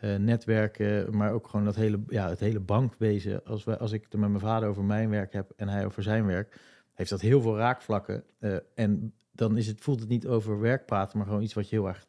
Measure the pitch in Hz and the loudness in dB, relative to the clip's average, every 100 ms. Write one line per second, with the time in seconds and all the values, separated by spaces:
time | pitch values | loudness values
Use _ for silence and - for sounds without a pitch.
0 | 107 98 110 117 - 110 107 - 104 104 | -2 2 2 2 2 2 2 0 0 0
1 | 104 107 104 113 - 104 104 101 110 104 | 0 0 0 0 -2 0 0 2 0 0
2 | - 117 92 90 104 110 95 107 127 - | -2 -2 -2 -2 -2 -2 0 0 0 0
3 | 110 104 98 101 - 107 113 110 113 107 | 0 0 -2 -6 -6 -6 -4 -4 -4 -4
4 | - 104 104 101 107 113 107 101 98 104 | -4 0 0 2 0 0 0 0 0 0
5 | 110 107 95 101 92 - 98 101 98 - | 0 0 -2 -6 -8 -6 -4 -2 -2 -2
6 | 104 110 104 90 107 - - - _ - | 0 2 2 0 -4 -10 -20 -20 _ -8
7 | 92 98 107 139 113 107 120 127 - 104 | -6 -2 4 4 4 2 0 0 -2 -2
8 | - 110 - _ 107 92 - - 104 101 | -2 -8 -10 _ -4 -4 -4 -2 0 0
9 | 110 - _ - 113 110 110 107 - 127 | -2 -10 _ -2 0 2 -2 -4 -4 -2
10 | 113 120 131 117 107 104 117 131 - 101 | -2 -2 0 0 0 0 2 0 0 -2
11 | 98 107 101 104 107 - 98 110 95 92 | 0 -2 -2 -2 -2 -4 -2 -2 -2 -6